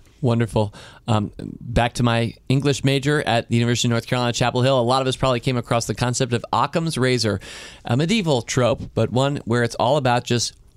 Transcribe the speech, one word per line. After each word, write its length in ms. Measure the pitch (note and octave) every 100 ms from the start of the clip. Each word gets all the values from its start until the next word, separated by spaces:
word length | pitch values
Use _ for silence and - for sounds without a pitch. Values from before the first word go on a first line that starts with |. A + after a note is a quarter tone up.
| - -
Wonderful. 500 | B2+ A#2 A#2 A2 G#2 - - - -
Um, 240 | G#2+ G2+ -
back 540 | G#1 - - A2+ A#2+
to 100 | -
my 320 | A#2+ A#2 A#2 - -
English 360 | C3+ C#3 C3+
major 400 | C3+ C#3 C#3 D3+ -
at 240 | A2+ -
the 60 | A#2
University 320 | A#2 A#2+ B2
of 20 |
North 160 | A#2 -
Carolina, 260 | B2+ A#2+
Chapel 300 | A#2 A#2+ B2
Hill. 180 | B2+ C3+
A 20 |
lot 180 | A#2+ C3
of 60 | C3
us 80 | B2
probably 240 | C3+ B2
came 180 | C3+ B2
across 280 | - A#2+ -
the 80 | G#2+
concept 360 | A#2+ A#2+ B2+
of 140 | A#2+ -
Occam's 420 | A2 C#3 F3+ E3 C3+
razor, 440 | B2+ B2 A2 G2 - - - - -
a 120 | A#2+
medieval 460 | E3 A3+ E3 B2+
trope, 400 | - - A#2+ C3+ -
but 180 | - A2
one 260 | A#2+ C#3 C#3+ -
where 180 | A#2+
it's 100 | A#2 -
all 220 | A2+ D3
about 260 | B2+ A#2+
just 300 | - B2 - - -